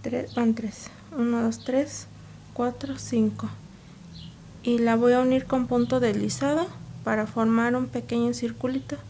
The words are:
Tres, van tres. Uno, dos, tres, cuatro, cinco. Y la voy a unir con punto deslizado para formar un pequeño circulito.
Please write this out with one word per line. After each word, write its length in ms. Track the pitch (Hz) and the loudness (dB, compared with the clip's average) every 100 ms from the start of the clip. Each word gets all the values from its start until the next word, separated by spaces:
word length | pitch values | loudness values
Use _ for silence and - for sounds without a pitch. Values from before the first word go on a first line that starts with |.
Tres, 340 | 233 247 - - | -4 -6 -4 2
van 180 | 233 | 2
tres. 340 | 226 220 - - - - 302 | 2 -4 -10 -16 -18 -12 -2
Uno, 280 | 240 233 | 0 2
dos, 200 | 226 226 | 0 -2
tres, 440 | - 254 285 - - - - - - | 0 0 0 -6 -14 -18 -18 -20 -12
cuatro, 440 | - 247 240 277 262 | -2 -2 -2 -8 -8
cinco. 520 | - 233 214 208 214 - - - - - - - - - - - | -2 2 2 0 -8 -10 -18 -20 -20 -20 -18 -16 -16 -16 -18 -6
Y 140 | - 240 | 0 4
la 180 | 233 226 | 4 6
voy 180 | 240 | 6
a 60 | 247 | 6
unir 260 | 254 262 262 | 6 2 2
con 200 | 262 240 | 0 2
punto 340 | 247 240 254 | 2 4 4
deslizado 680 | 240 208 208 - 277 302 370 - - - | 4 2 0 0 2 2 0 -6 -14 -8
para 220 | - 220 214 | -2 0 0
formar 500 | 233 226 226 233 247 | 0 4 4 4 0
un 120 | 254 | -2
pequeño 460 | 240 233 233 233 240 | -4 -2 0 0 0
circulito. 600 | 233 226 254 262 - 285 | -4 -2 -2 -2 -6 -10